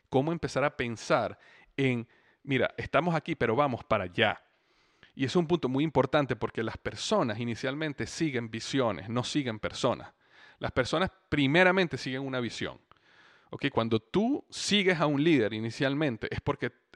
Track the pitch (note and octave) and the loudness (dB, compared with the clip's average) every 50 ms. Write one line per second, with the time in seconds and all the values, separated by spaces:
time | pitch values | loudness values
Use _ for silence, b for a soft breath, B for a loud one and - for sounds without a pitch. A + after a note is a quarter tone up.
0 | B B - C3 C3+ D#3+ E3+ D#3+ - C3+ - C3+ C3+ D3 - - B2+ A#2 A2+ - | B B 0 0 0 0 -2 -4 -4 -4 -2 0 0 0 0 -2 -4 -4 -6 -6
1 | - - D#3+ C3 G#2+ F2+ - - b b b b b b b - C3+ C3 B2 A#2 | -2 0 2 2 2 0 -4 -10 b b b b b b b 0 0 2 0 0
2 | A2+ - b b b b b b b D3 C3+ B2 G2+ - - - A2 - - C3+ | -4 -8 b b b b b b b -2 0 2 2 0 0 -4 -4 0 2 2
3 | E3 F3+ E3 D#3 - F3 E3 - B2+ A#2 A2+ C3+ D3 C#3 A#2+ G2+ - - A2 G#2 | 2 2 0 -2 -2 -4 -4 0 0 2 2 2 2 0 0 -4 -2 0 0 0
4 | F#2 F2+ F2 A2+ A2 G#2 F2+ - _ _ b b b b b b b b b b | 0 -2 0 2 2 2 2 0 _ _ b b b b b b b b b b
5 | b b b b C3+ B2+ - F3+ E3+ D3 F3 E3+ - B2+ C3 C3+ D#3 D#3+ - C3 | b b b b -2 0 2 2 2 2 2 0 2 0 0 0 0 2 2 2
6 | B2+ - - D3+ C#3+ - B2+ G#2+ - G#2 - - A2+ A2 - - - A2 - - | 2 4 2 0 0 0 -2 -4 -6 -6 -4 -4 -4 -4 -6 -8 -8 -10 -8 -6
7 | - - A3 G3+ D#3 A#2 G#2 A#2 A#2+ A#2+ A2+ - - C3 C#3 D3+ D#3+ D3+ C3+ - | -4 0 0 2 2 0 -2 -4 -4 -6 -4 -4 -4 -6 -4 -4 -6 -6 -6 -6
8 | A2+ - - - E3 D#3 C3 A#2 A#2 A2 A2+ A2+ - - - C3+ B2+ A2+ F#2+ D2 | -8 -8 -4 -2 -2 0 0 -2 -4 -6 -8 -10 -6 -2 0 0 2 0 0 -4
9 | F2+ G#2 A2 B2 A#2+ - - D3+ C3+ A#2+ G#2+ G#2 - E2+ - - - B2+ G#2 B1+ | -6 -4 -4 -4 -2 -2 -2 -2 -2 -2 -4 -4 -6 -6 -2 0 0 0 0 0
10 | A#1+ - - _ b b b b b b b b C3+ A#2 - C3+ B2 - - D#3+ | -6 -14 -20 _ b b b b b b b b -8 -4 0 0 0 0 0 0
11 | F#3+ F3 - _ _ - D3+ D3 C#3 C3 D3 F3 F#3 F#3 F#3 F#3+ F#3 D#3+ C3+ A#2+ | 0 -2 -4 _ _ -4 0 2 2 4 6 6 6 6 6 4 2 0 -2 -6
12 | - C3+ B2+ C3 C#3 C3+ C3 B2+ A#2+ A2 - - G2 D2 B1+ A#1 _ _ b b | -6 -6 -6 -6 -6 -4 -4 -4 -4 -4 -6 -6 -6 -8 -8 -10 _ _ b b
13 | b b b b b b b b b b b - - C#3 - A#2+ A2+ A2+ A2+ A2 | b b b b b b b b b b b -4 -4 -2 0 0 2 2 2 0
14 | - _ - F#3 A3 B3 C#4+ - - _ - - - - G3 G#3 F#3 F#3+ F3+ D#3 | 0 _ 0 0 2 2 0 -2 -4 _ -10 -6 -2 2 2 4 4 4 2 2
15 | E3 D3+ D3 C#3 D3+ F3 D#3+ C3 G#2+ G2+ A2 G#2+ A2 A#2 A2+ - C#3+ C3+ C#3 D3 | 2 2 2 2 4 4 4 4 4 2 0 -4 -6 -6 -4 -2 -2 -2 0 0
16 | D#3+ C#3+ A2+ - - - - - - - C#3 - B2+ A#2+ - _ _ _ - | 0 -2 -2 -4 -6 -8 -8 -6 -6 -6 -4 -4 -6 -6 -8 _ _ _ -10